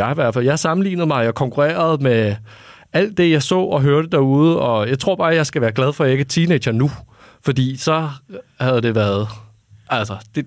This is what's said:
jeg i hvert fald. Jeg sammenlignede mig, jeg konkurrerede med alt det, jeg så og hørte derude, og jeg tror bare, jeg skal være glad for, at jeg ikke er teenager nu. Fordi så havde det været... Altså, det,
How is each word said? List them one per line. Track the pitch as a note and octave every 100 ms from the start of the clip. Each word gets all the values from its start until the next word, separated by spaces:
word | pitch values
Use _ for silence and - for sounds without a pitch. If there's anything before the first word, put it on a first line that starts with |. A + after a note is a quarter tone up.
jeg | A2
i |
hvert | D#3 A#2+
fald. | A#2+
Jeg | B2 D#3
sammenlignede | E3 F3 G3 F3 D#3+
mig, | C3+
jeg | A#2
konkurrerede | A2+ C3 C#3+ D3 E3+ E3 D3+
med | C3+ A2+ G#2+ G#2+ - - - - _
alt | D#3 G#3 F#3
det, | E3+
jeg | D#3
så | C3+ F#3
og | F#3 D3+
hørte | C#3 D3 E3
derude, | D#3+ C3+ C#3 D#3+ E3
og | B2 A2+ G#2+
jeg | C3
tror | -
bare, | F#3 E3+
jeg | E3
skal | D3 D3+
være | A2+
glad | A2+ C3
for, | D3
at | C#3
jeg |
ikke | C3+
er | C3+
teenager | E3 E3+ D3 B2
nu. | A2+ C#3+ - - _ - _
Fordi | - C3+ B2+ C3+
så | D#3+ D#3+ D#3 C3+ - G2 - -
havde | B2+ B2
det | A#2
været... | A2 G2+ G2 G#2+ - - _ _ - -
Altså, | B2 G#2+ G2 -
det, | D3